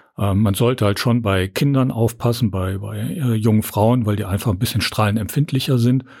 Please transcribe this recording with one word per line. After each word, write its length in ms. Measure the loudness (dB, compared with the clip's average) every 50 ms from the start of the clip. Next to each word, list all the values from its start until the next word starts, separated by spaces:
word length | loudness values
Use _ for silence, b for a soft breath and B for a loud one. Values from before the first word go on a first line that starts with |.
| B B B
Ähm, 240 | -4 -2 0 2 2
man 120 | 2 2 2
sollte 300 | 2 2 0 2 2 0
halt 160 | 0 0 0
schon 220 | 0 0 0 2
bei 260 | 2 0 0 0 0
Kindern 440 | -2 -2 0 0 2 2 2 0 0
aufpassen, 600 | 0 0 0 0 0 -2 -2 -2 0 0 0 0
bei, 260 | 0 -2 -2 -2 -4
bei, 200 | -6 -8 -8 -8
äh, 380 | -6 -6 -6 -4 -4 -2 -2 0
jungen 280 | 0 2 2 2 2 0
Frauen, 420 | 0 0 2 2 4 2 2 0
weil 120 | -2 -2
die 80 | -4 -2
einfach 260 | -4 -4 -2 0 -2
ein 80 | -2 0
bisschen 220 | -2 -2 -2 -2
strahlenempfindlicher 960 | -4 -2 -2 0 0 0 0 -2 -4 -2 -2 -2 -2 0 -2 -2 0 0 2
sind. 260 | 2 4 4 2 2 -2 B B B